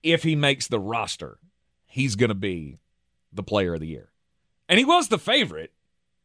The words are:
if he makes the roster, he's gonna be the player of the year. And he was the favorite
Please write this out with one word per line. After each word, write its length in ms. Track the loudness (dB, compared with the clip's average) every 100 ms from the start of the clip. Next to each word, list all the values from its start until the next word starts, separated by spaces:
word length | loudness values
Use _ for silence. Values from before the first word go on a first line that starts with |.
if 220 | 0 2
he 120 | 2 2
makes 320 | 2 0 -2
the 120 | -4
roster, 580 | -2 -4 -4 -8 -12 -16 _ _ _ _ _
he's 300 | -4 -2 2
gonna 180 | 2
be 460 | 2 -4 -6 -10 -16 _ _ _ _ _
the 120 | -12
player 320 | -2 0 0 -2
of 60 |
the 60 | -6
year. 240 | -10 -16 _ _ _ _ _ 2
And 120 | 4
he 60 | 6
was 240 | 4 2
the 100 | -2
favorite 520 | 2 0 0 -6 -14 _ _ _ _ _